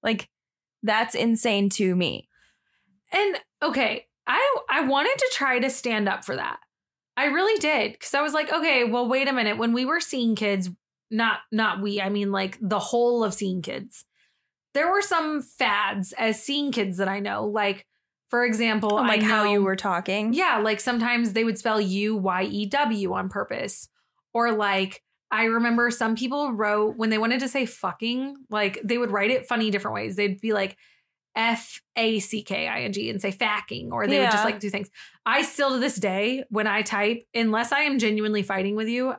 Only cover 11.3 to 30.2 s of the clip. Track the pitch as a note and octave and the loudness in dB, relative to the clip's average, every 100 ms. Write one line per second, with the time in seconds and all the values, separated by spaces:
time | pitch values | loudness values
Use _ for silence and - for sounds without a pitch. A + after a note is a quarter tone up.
11.3 | G#3 - G#3+ A3 F#3+ G#3 G3+ G3 G3+ G3+ | 0 -2 -2 0 0 -2 -2 -2 0 0
12.3 | G3 F#3+ - G#3 G3+ - A#3+ A#3+ A#3+ A3 | 0 -2 -4 -2 -2 0 2 2 2 0
13.3 | F#3+ G3+ F#3 D#3+ - - - - _ _ | -2 -4 -4 -6 -10 -8 -10 -10 _ _
14.3 | _ _ _ _ C#4 E4 G4 G4 F4 D#4 | _ _ _ _ -2 2 2 2 0 0
15.3 | D4+ B3+ - B3 G3+ G3+ G3+ F#3+ - A3+ | -4 -6 -2 0 2 0 -2 -6 -2 -2
16.3 | A3 - C#4+ C#4+ A#3 G3 F3+ F#3+ G3 G3+ | 0 -2 -2 -2 -2 -2 -2 -2 -2 -4
17.3 | G3+ G#3 G#3 G3+ G3 - _ _ _ _ | -4 -2 0 0 -2 -8 _ _ _ _
18.3 | A#3+ B3 A3 A#3 G#3+ G#3+ G#3 B3 G#3+ G#3+ | 0 2 2 2 2 2 2 2 2 4
19.3 | G#3+ G#3 G#3 G3 F#3+ G#3 F3 F#3 G3 G#3+ | 4 4 4 2 0 0 -2 -2 -2 0
20.3 | C4 F4+ A#3 G#3+ G#3+ B3+ A#3+ A3+ A#3+ A#3 | 2 2 2 2 0 0 0 0 2 0
21.3 | G3 A3+ A3 A#3 A3 G3+ F#3+ G#3 G#3+ F#3+ | 2 0 0 0 2 2 0 0 0 0
22.3 | F3+ G3 G3+ G#3 C#4 D4 A3 F#3+ F#3+ F#3+ | 0 -2 -2 -2 0 2 0 -2 -2 -4
23.3 | G3+ - - G3+ - - _ _ _ _ | -4 -6 -4 -4 -4 -6 _ _ _ _
24.3 | A#3 A#3 G#3+ G#3 F#3+ F#3+ - _ _ _ | 0 2 2 2 2 0 -4 _ _ _
25.3 | G#3+ A3+ A3+ A#3 A#3 A#3+ A#3 A3+ A3+ B3+ | 0 2 4 4 4 2 2 0 0 -2
26.3 | C#4+ D4 A3 G#3+ G#3 G#3+ G#3+ A3 A3 A3+ | -2 -2 0 2 2 2 0 0 2 2
27.3 | B3 C4 C#4 A#3+ - F#3+ F3 A3+ B3 C4+ | 0 0 -2 -2 -4 -6 -4 -4 -4 -6
28.3 | C#4 C4+ G#3+ G3+ G3 G#3 A#3+ A#3+ G3+ G3+ | -10 -6 0 0 -2 -2 -2 0 0 2
29.3 | B3+ - A#3 A3 G3+ G#3+ A3 G#3+ F#3+ | 0 0 0 0 0 -2 -6 -6 -2